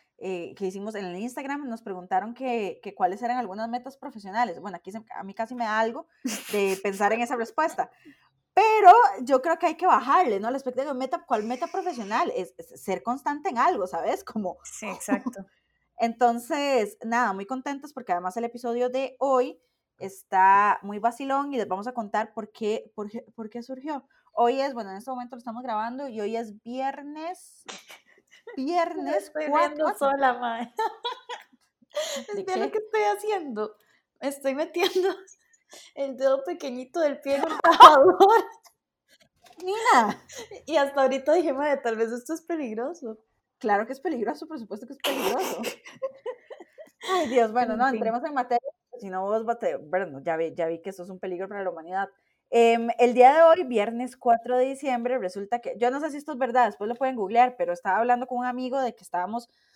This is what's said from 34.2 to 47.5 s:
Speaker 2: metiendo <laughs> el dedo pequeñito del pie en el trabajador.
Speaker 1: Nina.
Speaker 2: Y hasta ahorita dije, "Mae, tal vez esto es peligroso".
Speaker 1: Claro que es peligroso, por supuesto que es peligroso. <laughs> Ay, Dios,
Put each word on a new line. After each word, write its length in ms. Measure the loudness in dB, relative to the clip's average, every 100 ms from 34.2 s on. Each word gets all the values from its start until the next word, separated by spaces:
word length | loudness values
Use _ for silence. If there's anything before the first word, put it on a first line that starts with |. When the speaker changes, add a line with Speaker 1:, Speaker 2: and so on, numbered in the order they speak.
| -8 -4 -4
Speaker 2:
metiendo 560 | -4 -4 0 0 0 0 -2 -10 _ _
<laughs> 460 | _ _ -20 -20 -8
el 200 | -8 -2
dedo 260 | 0 0
pequeñito 560 | -2 -8 -8 -10 -8 -2
del 200 | -2 -2
pie 180 | -2 0
en 60 | 0
el 100 | 2
trabajador. 540 | 4 12 12 12 8 8 8 6 2 -8 _ _ _ _ _ _ _ _ _ -12
Speaker 1:
Nina. 580 | -6 0 6 6 6 -2 -12 -18 -16 -16 -2
Speaker 2:
Y 120 | 2
hasta 240 | 2 4
ahorita 320 | 2 2 4
dije, 200 | 4 4
"Mae, 240 | 0 0 0
tal 180 | 0 -2
vez 160 | -2
esto 220 | -4 -8
es 80 | -10
peligroso". 760 | -6 -6 -4 -6 -8 -8 -12 -14 _ _ _ _
Speaker 1:
Claro 280 | -2 0 -2
que 60 |
es 60 | -6
peligroso, 480 | -6 -4 -4 -6 -10
por 120 | -14
supuesto 260 | -12 -14 -14
que 80 |
es 60 | -6
peligroso. 600 | -4 -2 -2 -2 -4 -6
<laughs> 200 | -8 -10 -16 -12 -12 -10 -12 -14 _ -20 -20 _ -20 _ -4
Ay, 180 | -2 2
Dios, 220 | 2 2